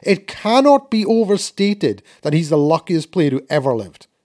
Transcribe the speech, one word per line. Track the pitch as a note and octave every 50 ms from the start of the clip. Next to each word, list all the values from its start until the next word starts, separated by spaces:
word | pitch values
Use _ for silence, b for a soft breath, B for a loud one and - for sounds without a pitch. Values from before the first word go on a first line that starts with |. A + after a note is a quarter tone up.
It | - G#3 F#3+ - -
cannot | - - - - G#3+ A#3 C4+ C4+ C#4+ C#4 C4+ C#4 _
be | A3+ A3 G3+
overstated | G#3 A3+ A3+ A3 F#3+ G3+ F#3+ - - - - G3 G3+ G3+ G3+ E3 A#2+ G2 - b b b b
that | - D3+
he's | D3 E3 E3 D3
the | D#3 D3
luckiest | D3 D3+ E3 D#3+ - - E3+ D#3+ D#3 -
player | - F#3 D#3 C#3
who | C3 C3+ - -
ever | D3+ D3 C3 C3+ A#2+
lived. | A2 G2 F2 - _ _ _ _ _